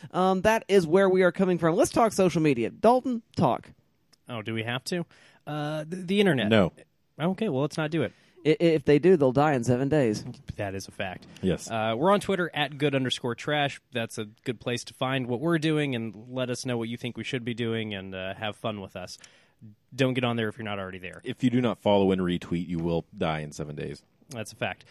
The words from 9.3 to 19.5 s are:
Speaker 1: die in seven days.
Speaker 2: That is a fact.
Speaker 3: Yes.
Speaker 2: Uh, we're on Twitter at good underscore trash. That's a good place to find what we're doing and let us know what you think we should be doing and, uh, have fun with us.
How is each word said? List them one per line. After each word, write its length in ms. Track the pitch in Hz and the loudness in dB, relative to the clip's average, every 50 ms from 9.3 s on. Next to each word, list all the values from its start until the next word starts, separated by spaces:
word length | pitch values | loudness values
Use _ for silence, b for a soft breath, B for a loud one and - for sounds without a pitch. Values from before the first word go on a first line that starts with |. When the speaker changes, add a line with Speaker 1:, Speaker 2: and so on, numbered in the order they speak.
Speaker 1:
die 220 | 120 139 143 156 143 | 4 4 4 4 2
in 100 | 127 117 | 2 2
seven 260 | 120 123 120 139 139 | 2 2 2 2 2
days. 340 | 151 151 131 113 107 - - 127 127 - - - - | 2 2 2 2 0 -2 -4 -10 -14 -14 -16 -16 -10
Speaker 2:
That 180 | - 104 98 95 | -8 -8 -6 -6
is 120 | 98 - | -8 -12
a 40 | - | -12
fact. 340 | - - 101 92 90 - - B B B | -10 -8 -8 -8 -8 -12 -16 B B B
Speaker 3:
Yes. 280 | B 92 82 - - - | B -2 -2 -2 -4 -6
Speaker 2:
Uh, 260 | 113 113 110 110 113 | -4 -2 -2 -2 0
we're 140 | 117 151 190 | 2 2 4
on 80 | 202 202 | 4 2
Twitter 300 | - - 196 180 180 156 - | 2 -2 -2 -2 -2 -4 -2
at 240 | 147 147 135 151 | -2 -4 -4 -2
good 160 | 135 147 147 139 | -2 -2 0 2
underscore 400 | 135 131 123 - - - 120 117 | 0 0 0 -2 -4 -4 -6 -6
trash. 480 | - - 156 147 147 143 139 - - _ _ | -4 -4 -4 -2 0 0 -2 -4 -8 _ _
That's 280 | - 117 113 113 - - | -6 -6 -6 -6 -6 -10
a 60 | 110 107 110 _ _ | -10 -10 -12 _ _
good 160 | 131 120 - | -8 -8 -6
place 240 | - 127 120 120 - | -6 -6 -6 -6 -6
to 100 | - - | -12 -6
find 320 | _ 135 131 135 135 127 | _ -2 -2 0 -2 -2
what 140 | 117 123 113 | -2 -4 -2
we're 160 | 143 170 170 | 0 0 0
doing 380 | 160 147 160 156 151 147 139 131 | 2 2 0 0 0 0 0 -2
and 320 | 117 113 113 104 104 117 123 | -4 -4 -6 -10 -12 -16 -10
let 220 | 123 127 127 123 | -6 -4 -4 -4
us 120 | 123 - - | -4 -6 -4
know 140 | 131 123 | -4 -4
what 120 | 117 113 113 | -4 -4 -6
you 80 | 120 | -6
think 200 | - - 120 113 | -8 -8 -8 -8
we 60 | 113 110 | -8 -8
should 200 | - - 127 117 | -6 -6 -6 -4
be 120 | 123 120 | -6 -4
doing 400 | 110 120 113 113 113 110 107 104 | -4 -2 -2 -2 -2 -4 -6 -8
and, 180 | 95 95 95 95 | -8 -8 -10 -10
uh, 220 | 92 92 95 98 | -8 -8 -8 -8
have 200 | 98 110 107 101 | -6 -8 -8 -8
fun 260 | - - 117 107 101 | -6 -6 -6 -6 -6
with 140 | 95 95 - | -10 -12 -12
us. 220 | 95 90 87 - b b b b b b b | -14 -12 -12 -16 b b b b b b b